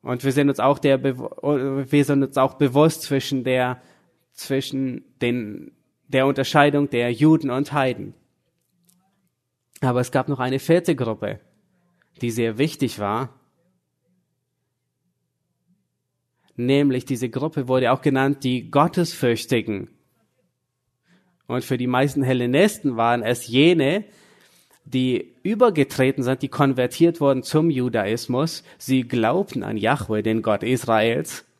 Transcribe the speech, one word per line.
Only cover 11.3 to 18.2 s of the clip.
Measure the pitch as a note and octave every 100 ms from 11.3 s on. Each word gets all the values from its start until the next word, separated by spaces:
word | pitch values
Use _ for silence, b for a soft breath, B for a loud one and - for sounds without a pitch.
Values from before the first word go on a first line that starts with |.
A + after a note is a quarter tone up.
| G#2 _ _ _ _ _ _ _ _
die | A#2
sehr | A2+ A2+ A2
wichtig | D#3 - B2+ -
war. | G2+ A2 B2+ _ _ _ _ _ _ _ _ _ _ _ _ _ _ _ _ _ _ _ _ _ _ _ _ _ _ _ _ _ _ _ _ -
Nämlich | B2 C#3 C#3+ B2+ -
diese | B2 B2
Gruppe | B2+ D3+ - B2+
wurde | B2+ B2
auch | C3
genannt | D3+ C3+